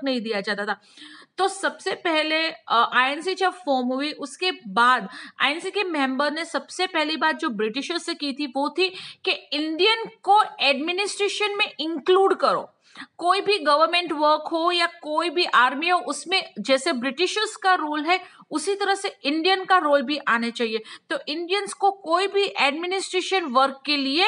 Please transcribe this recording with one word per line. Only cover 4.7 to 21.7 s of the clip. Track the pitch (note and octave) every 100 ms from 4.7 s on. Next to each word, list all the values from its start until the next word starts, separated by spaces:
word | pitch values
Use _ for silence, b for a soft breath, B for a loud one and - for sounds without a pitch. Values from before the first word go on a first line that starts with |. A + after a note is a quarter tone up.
| F#3+ B3 B3+ F#3+ B C4 -
आईएनसी | B3+ D#4 F#4
के | F#4+
मेंबर | F#4+ D#4 C4+ C4 D4
ने | D#4 E4
सबसे | C#4 - - F#4
पहली | E4+ D4+ D#4
बात | D#4+ D#4
जो | D#4+
ब्रिटिशर्स | G#3 A3 A#3 C4+ E4+ E4+
से |
की | E4+ C#4+
थी, | C#4 D4 C#4
वो | C#4+
थी | D4 F#4 F#4 B B -
कि |
इंडियन | - - D4 D#4 D#4+ G4+ A4+ A4 -
को | F4 G#4 G4 -
एडमिनिस्ट्रेशन | B3+ C4 D#4+ F4+ G4+ - G4+ - G4+ G4+
में | G#4 -
इंक्लूड | D#4 E4 - F#4 G4 E4
करो। | B3+ E3 - _ B B B -
कोई | F4 F#4+
भी | F#4+ G4+
गवर्नमेंट | D4 D4 D#4+ F4 F4
वर्क | D4+ D4+ D4+ D4+
हो | E4 E4+
या | F4 E4+
कोई | E4+ D4 D#4 E4+
भी | D#4 E4+
आर्मी | A3+ B3+ C#4 E4+
हो, | F4+
उसमें | - C#4 D#4+ F#4 - -
जैसे | G#3 C4+ E4+
ब्रिटिशर्स | C4 C4 B3+ F4+ G#4 G#4+ -
का | F#4+
रोल | F#4 D#4 D4+
है, | D4 F#4 F4+ B -
उसी | D4 F#4+ G4
तरह | G4 G4
से | G4+ -
इंडियन | C4+ D#4 E4 F#4+ F#4
का | F#4
रोल | D4+ C#4+
भी | B3 D4
आने | - A3+ A#3
चाहिए। | A#3 A3+ A3 A3 B -
तो | D#4 -
इंडियंस | D4+ E4+ G4 G4